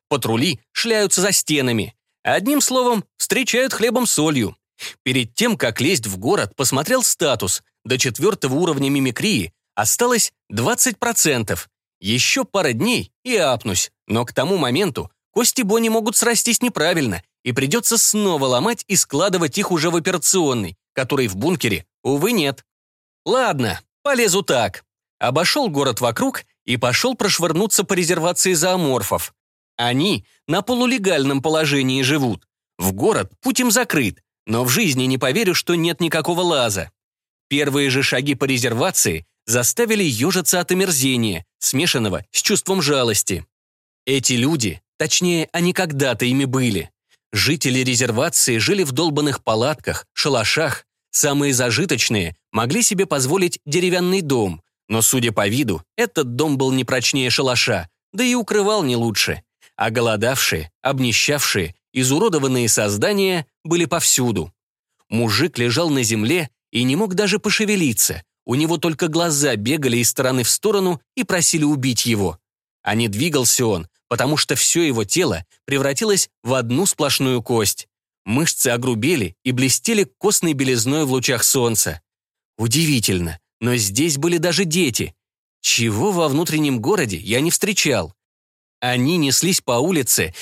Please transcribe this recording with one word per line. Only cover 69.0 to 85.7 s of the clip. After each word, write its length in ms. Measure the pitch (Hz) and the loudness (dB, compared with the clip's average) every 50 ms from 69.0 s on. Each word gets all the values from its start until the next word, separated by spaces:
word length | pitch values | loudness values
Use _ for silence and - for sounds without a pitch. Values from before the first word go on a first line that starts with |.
| 180 175 | -2 -2
глаза 480 | 151 165 170 170 151 139 147 143 123 | 0 0 0 0 0 0 2 0 0
бегали 420 | 107 101 113 147 165 143 127 117 - | 0 0 -2 -2 0 0 0 0 2
из 120 | 117 - | 2 0
стороны 340 | - - 131 127 131 127 120 | 0 0 0 0 0 0 0
в 60 | - | 0
сторону 520 | - - - 208 214 202 190 185 175 139 - _ _ | 0 0 0 0 2 2 2 0 -2 -4 -6 _ _
и 80 | - 240 | -6 -4
просили 400 | - 196 180 - - - - 151 | -2 0 0 2 2 2 2 2
убить 420 | 147 151 139 127 135 120 - - | 2 2 2 0 0 0 0 0
его. 340 | 120 113 104 98 87 80 - _ _ _ _ _ _ _ _ - | 0 0 0 0 -2 -4 -6 _ _ _ _ _ _ _ _ -4
А 120 | - 104 | -2 0
не 120 | 110 117 113 | 0 0 0
двигался 580 | 98 101 143 175 151 139 123 - - - 127 | 0 -2 -2 0 0 0 2 2 2 2 2
он, 220 | 113 104 90 82 87 _ _ _ - | 0 0 -2 -4 -8 _ _ _ -4
потому 300 | 120 117 127 131 151 139 | -2 -2 0 0 0 0
что 180 | - - 143 | -2 -2 -2
все 280 | 123 - - - 165 175 | 0 0 0 2 2 2
его 200 | 156 131 113 110 | 2 0 0 -2
тело 420 | 101 - 160 - 147 95 80 85 - _ _ _ | 0 0 0 0 0 0 -2 -6 -10 _ _ _
превратилось 640 | - 135 139 135 139 135 - 226 220 202 180 - - _ _ - | -4 -2 0 0 0 -2 0 0 0 2 0 0 -2 _ _ -4
в 100 | 117 131 | -2 -2
одну 320 | 131 123 113 123 139 196 | 0 0 0 0 0 0
сплошную 560 | - - - 151 143 127 - 139 131 127 123 | 0 0 0 -2 0 0 0 0 0 0 -2
кость. 460 | 110 - 123 113 107 98 - - - - _ _ _ _ _ _ _ | -2 0 0 0 2 0 -2 -4 -8 -16 _ _ _ _ _ _ _
Мышцы 460 | 95 107 135 165 175 - - - 131 | -2 0 0 0 0 0 0 0 0
огрубели 680 | 120 120 120 131 120 110 107 151 180 143 104 87 - _ - | 0 0 0 0 0 0 0 0 0 0 0 -4 -6 _ -4
и 80 | 127 | -2
блестели 520 | 127 123 131 131 123 - - - 233 214 190 | 0 0 2 2 0 0 0 0 2 2 0
костной 500 | - _ _ - 202 202 - - 170 151 | 0 _ _ 0 0 2 2 2 0 0
белизной 520 | 131 139 - 131 120 110 120 139 156 156 | 0 0 0 0 0 0 0 0 0 0
в 60 | 135 | 0
лучах 320 | 127 131 123 - 131 113 - | 0 0 0 0 0 2 2
солнца. 580 | - - 135 120 117 113 - - - 78 78 - _ _ _ _ _ _ _ _ _ _ - | 2 4 4 2 2 2 0 -2 -2 -4 -8 -12 _ _ _ _ _ _ _ _ _ _ -4
Удивительно, 800 | 110 120 113 151 165 151 147 127 104 - 98 90 87 82 82 82 _ _ _ _ | -2 0 2 2 2 2 2 2 0 0 0 -2 -2 -4 -6 -10 _ _ _ _
но 160 | 110 117 123 | -2 0 0
здесь 420 | 123 107 98 98 113 151 175 151 135 | 0 0 0 0 0 0 0 0 0
были 200 | 143 175 175 170 | 0 0 0 0
даже 280 | 156 180 170 - 202 | 0 0 0 0 0
дети, 500 | 165 151 180 180 135 107 - 90 78 - _ _ _ _ _ _ _ _ _ | 0 0 0 0 0 0 -2 -6 -6 -8 _ _ _ _ _ _ _ _ _
чего 500 | - - | -4 -2